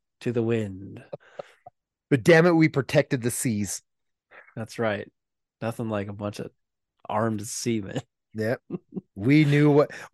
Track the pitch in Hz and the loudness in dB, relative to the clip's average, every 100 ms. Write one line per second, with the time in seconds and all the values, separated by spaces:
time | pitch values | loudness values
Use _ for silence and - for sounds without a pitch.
0 | _ _ 123 117 113 117 104 95 101 104 | _ _ -4 -2 0 -2 -4 -10 -14 -18
1 | - - _ - - _ - _ _ _ | -18 -18 _ -18 -18 _ -20 _ _ _
2 | _ 139 110 160 175 165 156 143 120 151 | _ 2 6 6 6 4 4 2 0 0
3 | - 135 117 - 135 104 104 - - _ | 0 -2 -2 -2 -2 -2 -4 -8 -14 _
4 | _ _ _ - - - 110 - 110 101 | _ _ _ -20 -16 -14 -12 -4 -2 -4
5 | - _ _ _ _ _ 113 113 113 104 | -8 _ _ _ _ _ -8 -6 -6 -4
6 | 101 101 104 104 - - _ _ _ _ | -6 -8 -8 -8 -12 -16 _ _ _ _
7 | - 107 113 107 107 - 123 113 98 - | -6 -2 -2 -2 -8 -6 -4 -4 -4 -10
8 | - _ _ 110 110 127 - - _ - | -10 _ _ -6 -4 -4 -6 -12 _ -16
9 | - - 110 151 147 143 147 143 135 - | -14 -4 4 4 6 4 6 4 2 -4
10 | - | -6